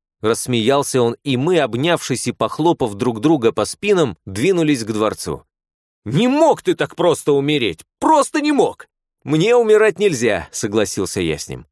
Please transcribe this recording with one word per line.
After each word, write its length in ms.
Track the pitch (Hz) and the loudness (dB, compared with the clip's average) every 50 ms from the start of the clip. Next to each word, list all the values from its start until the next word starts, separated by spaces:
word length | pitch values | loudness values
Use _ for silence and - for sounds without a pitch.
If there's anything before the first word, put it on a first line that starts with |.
| _ _ _ _ - | _ _ _ _ -2
рассмеялся 800 | 107 117 - - - 123 117 107 113 139 143 135 - - 131 120 | -2 -2 -2 -2 -2 -2 0 2 2 2 2 0 0 0 0 0
он, 140 | 117 120 - - | 0 -2 -4 -4
и 140 | 147 131 | -4 -2
мы, 240 | 120 135 170 185 165 | 0 0 2 2 2
обнявшись 680 | 143 123 107 120 139 175 170 151 - - 139 113 - 120 | 0 0 -2 -2 0 0 0 -2 -2 -4 -6 -4 -4 -6
и 40 | 117 | -4
похлопав 640 | - 117 107 - - 156 175 160 - 139 110 101 | -2 -4 -4 -2 0 0 0 0 0 -2 -4 -4
друг 260 | 101 101 127 117 110 | -2 -2 -2 -2 0
друга 320 | 107 151 165 143 113 113 - | 0 0 2 2 2 0 0
по 120 | - 104 | 0 -2
спинам, 520 | - - - - 202 208 180 160 120 85 - - | -4 -4 -6 -2 0 2 2 2 0 -2 -6 -12
двинулись 560 | - 95 98 127 185 196 170 156 151 147 120 113 | -12 -8 -4 -2 0 0 2 2 0 0 0 -2
к 100 | 104 110 | -4 -2
дворцу. 520 | 107 107 104 95 - - 87 76 - - _ _ _ _ _ _ _ _ _ _ _ - | 0 0 -2 -2 -4 -8 -8 -8 -10 -10 _ _ _ _ _ _ _ _ _ _ _ -10
"Не 220 | 104 120 160 233 | -4 -2 0 0
мог 360 | 254 269 294 320 302 240 - - | 2 2 2 2 2 2 0 0
ты 120 | 185 170 | -2 -2
так 220 | - 147 135 - | -2 -2 -6 -4
просто 360 | - 175 180 147 - - - 143 | 0 2 2 2 0 0 0 0
умереть! 520 | 139 139 143 151 147 117 98 82 - - _ _ - | 2 2 0 0 0 0 -2 -4 -6 -12 _ _ -2
Просто 400 | - 302 320 294 262 - - 311 | 0 2 4 4 2 2 0 -2
не 100 | 285 302 | 0 0
мог!" 380 | 302 262 - - - - - _ _ _ _ _ _ _ - | 2 2 2 0 0 -6 -16 _ _ _ _ _ _ _ -6
"Мне 300 | 131 147 156 170 220 240 | -2 0 2 2 4 4
умирать 420 | 247 233 214 214 214 220 214 - - | 4 4 4 4 4 4 2 2 2
нельзя", 500 | 208 202 160 117 113 117 101 87 76 - - | 0 0 0 0 0 0 0 -2 -4 -8 -10
согласился 680 | - - 110 101 110 104 - - - 95 90 - 104 | -8 -6 -4 -2 0 -2 -2 -2 -4 -6 -4 -4 -4
я 160 | 90 80 76 | -4 -4 -4
с 120 | 71 - - | -6 -8 -12
ним. 180 | 67 64 - _ | -14 -14 -16 _